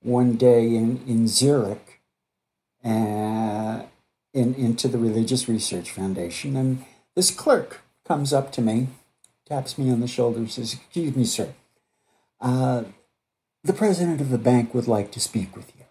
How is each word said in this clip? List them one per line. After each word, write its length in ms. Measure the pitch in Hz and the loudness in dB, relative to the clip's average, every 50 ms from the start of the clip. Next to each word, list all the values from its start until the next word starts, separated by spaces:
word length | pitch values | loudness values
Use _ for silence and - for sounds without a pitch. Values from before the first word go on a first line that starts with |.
| _ | _
one 300 | 117 123 123 123 123 117 | 0 2 4 4 4 4
day 380 | 113 127 123 120 120 117 117 117 | 6 6 8 8 8 6 4 2
in, 260 | 113 113 117 127 127 127 | 2 2 0 0 -2 -4
in 200 | 131 120 113 113 110 | -2 0 2 2 2
Zurich, 720 | 101 - 135 139 147 139 110 98 101 - - - - _ _ _ _ _ _ _ _ _ _ _ _ _ _ _ _ _ _ | 2 4 4 4 4 4 2 -2 -4 -8 -12 -20 -20 _ _ _ _ _ _ _ _ _ _ _ _ _ _ _ _ _ _
uh, 960 | 117 110 110 110 107 104 104 107 107 110 110 113 110 107 107 110 110 110 - - - _ _ _ _ _ _ _ _ _ | -2 0 0 0 0 -2 -2 -2 -2 -2 -2 -2 -2 -2 -4 -4 -4 -6 -6 -10 -14 _ _ _ _ _ _ _ _ _
in, 220 | 135 120 120 131 | 0 2 2 2
into 340 | 135 131 113 113 117 - 127 | 0 0 0 0 0 0 -2
the 100 | 117 117 | 0 0
Religious 500 | 117 113 107 113 113 113 131 123 - - | 0 0 2 0 0 0 0 -2 0 -2
Research 420 | 117 107 - - - 90 85 - | -2 -2 -2 -4 -6 -6 -8 -10
Foundation, 680 | - - - 95 95 90 87 85 - - - 143 135 | -8 -6 -4 -4 -4 -4 -6 -8 -8 -8 -6 -4 -2
and 280 | 135 131 131 131 127 - - - _ _ _ _ | 0 0 0 -2 -4 -6 -16 -20 _ _ _ _
this 160 | - 185 - | 0 0 0
clerk 520 | - - - 311 269 190 - - - - _ _ _ _ _ | -2 -2 2 4 4 4 2 -6 -14 -20 _ _ _ _ _
comes 260 | - 170 147 143 139 147 | -2 -2 0 0 0 0
up 200 | 135 135 - - | 0 0 -2 -4
to 80 | - 117 | -2 0
me, 260 | 110 110 117 131 131 - - _ _ _ _ _ _ _ _ _ | 0 0 0 -2 -2 -6 -12 _ _ _ _ _ _ _ _ _
taps 320 | _ 147 139 135 - - - | _ -6 -6 -6 -6 -6 -2
me 120 | 135 131 | 0 0
on 100 | 127 117 | 0 0
the 60 | 120 | 0
shoulder, 320 | 120 - - 120 120 117 117 | -4 -2 0 0 0 0 -2
and 120 | 113 110 | -6 -6
says, 240 | - - 117 113 - | -6 -8 -8 -8 -10
"Excuse 420 | - - _ - 175 165 147 131 | -12 -14 _ -6 -4 -4 -2 0
me, 80 | 131 123 | 0 0
sir. 300 | 101 - - 101 76 - _ _ _ _ _ _ _ _ _ _ _ _ _ _ _ _ _ | 0 0 -4 -6 -6 -8 _ _ _ _ _ _ _ _ _ _ _ _ _ _ _ _ _
Uh, 440 | - 127 127 127 131 127 127 120 110 95 - _ _ _ _ _ _ _ _ _ _ _ _ _ _ | -2 -2 0 2 2 0 0 -2 -4 -8 -14 _ _ _ _ _ _ _ _ _ _ _ _ _ _
the 80 | - 196 | -2 0
president 480 | - 220 214 190 165 180 170 165 143 | 2 2 2 2 2 0 0 0 -2
of 100 | 143 131 | -2 -2
the 80 | 127 110 | -2 0
bank 360 | 110 123 123 123 113 117 - | 4 4 4 4 2 2 -2
would 120 | 123 117 | -4 0
like 240 | 120 113 104 101 104 - | 0 0 0 -2 -4 -6
to 80 | 120 | -8
speak 360 | - - - 110 95 - - | -8 -4 -4 -6 -6 -6 -10
with 160 | - - - _ | -18 -20 -20 _
you." 80 | _ - _ | _ -20 _